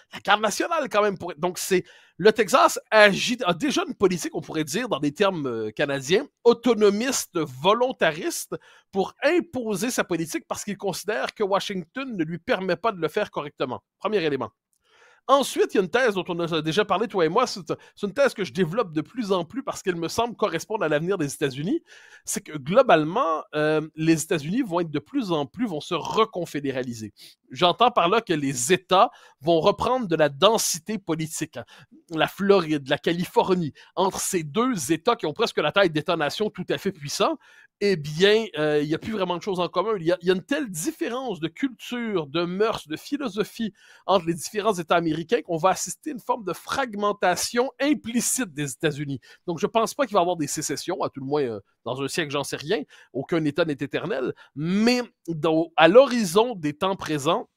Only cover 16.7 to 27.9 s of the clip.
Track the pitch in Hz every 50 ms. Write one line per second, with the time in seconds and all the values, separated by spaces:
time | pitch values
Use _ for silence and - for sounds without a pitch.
16.7 | 156 196 208 202 185 175 175 160 - 196 165 156 170 233 254 - - 202 165 -
17.7 | - - - - _ - - 208 180 - 277 247 - - 190 - 117 165 190 151
18.7 | 170 233 233 180 151 156 - - - 240 233 180 196 180 170 160 - 247 269 -
19.7 | 151 - - 190 180 170 165 160 - - 233 240 226 - 214 196 160 165 - -
20.7 | 214 220 185 156 156 147 160 175 202 190 151 139 - - 151 139 123 131 151 185
21.7 | 294 339 - _ - - - - - - _ - - 220 208 - 156 151 127 139
22.7 | 185 247 269 233 185 160 151 151 180 226 277 330 320 302 - - - 151 151 156
23.7 | 156 156 156 156 - - 160 160 165 156 - - 190 160 135 151 185 247 277 202
24.7 | 165 175 175 165 143 143 - _ - 285 240 185 170 151 143 131 - - 247 226
25.7 | 160 147 - - 180 160 - - - 202 226 - - 185 170 - - 151 143 135
26.7 | 127 127 127 127 117 110 110 107 - - - - - _ _ _ - 123 170 175
27.7 | 170 - 226 247